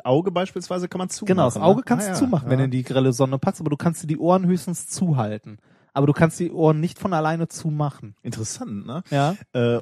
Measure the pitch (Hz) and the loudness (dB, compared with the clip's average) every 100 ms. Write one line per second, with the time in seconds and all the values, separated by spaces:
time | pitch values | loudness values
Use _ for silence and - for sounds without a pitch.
0 | 120 139 185 175 190 185 180 185 180 185 | 2 2 2 -2 -4 -6 -8 -6 -6 -6
1 | 185 - 208 185 131 - 165 214 - 214 | -6 -4 0 2 2 4 6 6 4 0
2 | 202 185 254 180 127 131 131 127 123 131 | 0 0 0 0 2 0 2 -2 -2 2
3 | 131 120 131 131 - - 156 147 170 160 | 2 2 0 0 -2 -4 -4 -2 -2 -2
4 | 151 160 165 185 180 185 - 170 - - | -4 -2 2 4 2 0 -2 -8 -8 -2
5 | 180 135 107 107 - 107 _ _ _ 139 | 0 0 -2 -6 -12 -20 _ _ _ 0
6 | 143 143 165 - 175 165 156 151 170 - | 2 4 2 2 -4 2 4 4 0 -2
7 | 202 165 156 165 165 - 160 151 147 - | -2 0 0 -2 -4 -6 -4 -2 -4 -6
8 | 104 - - 110 110 - 254 - 104 151 | -16 -14 -10 -8 -8 -8 -10 -10 -8 -10
9 | - 143 143 202 - 127 120 120 | -2 0 0 -2 -6 0 2 0